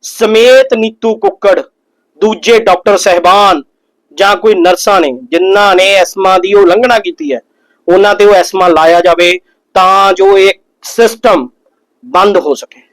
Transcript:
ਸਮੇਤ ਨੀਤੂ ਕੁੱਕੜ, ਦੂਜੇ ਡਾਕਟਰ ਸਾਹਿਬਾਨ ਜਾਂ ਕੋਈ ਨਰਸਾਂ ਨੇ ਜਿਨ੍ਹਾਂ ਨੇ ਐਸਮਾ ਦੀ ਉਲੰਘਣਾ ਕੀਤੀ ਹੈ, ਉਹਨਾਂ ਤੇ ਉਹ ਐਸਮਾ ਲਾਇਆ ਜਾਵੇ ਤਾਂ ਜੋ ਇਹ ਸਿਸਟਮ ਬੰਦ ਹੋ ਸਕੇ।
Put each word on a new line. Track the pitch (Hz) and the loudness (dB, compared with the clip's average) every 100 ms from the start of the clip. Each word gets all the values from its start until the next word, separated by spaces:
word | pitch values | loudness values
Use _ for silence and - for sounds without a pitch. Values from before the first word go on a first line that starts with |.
ਸਮੇਤ | - - 226 220 240 262 262 | -20 -6 0 2 4 4 2
ਨੀਤੂ | 226 220 220 226 | -2 -4 -6 -6
ਕੁੱਕੜ, | 220 - - - - 135 _ _ _ _ _ | -2 -4 -2 -2 -2 -4 _ _ _ _ _
ਦੂਜੇ | 202 220 - 226 | -4 -4 0 0
ਡਾਕਟਰ | 208 180 - 202 | 2 0 0 -2
ਸਾਹਿਬਾਨ | 202 175 175 196 202 170 - _ _ _ _ | 0 0 2 2 2 -2 -6 _ _ _ _
ਜਾਂ | 147 196 202 | -4 -2 0
ਕੋਈ | 214 | 0
ਨਰਸਾਂ | 196 175 180 - 196 | 0 0 0 0 0
ਨੇ | 156 | -2
ਜਿਨ੍ਹਾਂ | 127 123 165 185 196 208 185 | -6 -6 -4 0 0 0 0
ਨੇ | 190 | 0
ਐਸਮਾ | 196 175 - 190 185 | 0 -2 -2 0 0
ਦੀ | 185 | 0
ਉਲੰਘਣਾ | 202 185 185 247 226 | 2 2 2 0 -2
ਕੀਤੀ | 175 165 151 | -2 -10 -8
ਹੈ, | 123 _ _ _ _ - | -8 _ _ _ _ -2
ਉਹਨਾਂ | 185 202 | 0 2
ਤੇ | 202 | 2
ਉਹ | 202 | 2
ਐਸਮਾ | 196 180 196 180 | 2 0 -2 0
ਲਾਇਆ | 160 160 175 | 2 2 2
ਜਾਵੇ | 175 170 175 180 _ _ _ | 0 0 0 -2 _ _ _
ਤਾਂ | 190 185 196 196 | -2 0 2 0
ਜੋ | 185 196 196 | 0 2 2
ਇਹ | 196 196 _ _ | 2 -2 _ _
ਸਿਸਟਮ | - - 226 226 233 185 123 _ _ _ _ _ | -16 -2 -2 0 -2 -2 -4 _ _ _ _ _
ਬੰਦ | 123 151 196 190 | -6 -2 0 0
ਹੋ | 151 | -2
ਸਕੇ। | 135 - - _ | -6 -8 -20 _